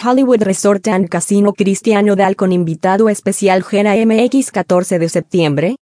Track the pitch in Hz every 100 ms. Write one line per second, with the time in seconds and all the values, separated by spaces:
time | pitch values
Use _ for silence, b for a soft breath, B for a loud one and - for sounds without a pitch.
0 | 233 254 262 233 196 190 202 202 202 190
1 | 185 175 - 202 202 196 190 196 - 208
2 | 208 196 190 196 190 180 165 165 185 196
3 | 220 202 - 196 196 185 185 202 208 202
4 | 226 220 240 262 254 208 175 180 180 180
5 | 165 170 165 180 160 143 165 262